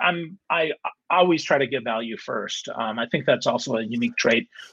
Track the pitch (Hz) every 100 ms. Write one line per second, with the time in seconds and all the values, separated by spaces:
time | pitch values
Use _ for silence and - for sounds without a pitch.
0 | 175 175 165 190 - 165 160 - - -
1 | - 175 180 160 - 147 127 131 117 113
2 | 117 104 - 123 98 - - - 113 113
3 | 117 156 135 123 131 120 131 117 110 120
4 | 120 - 120 113 - - -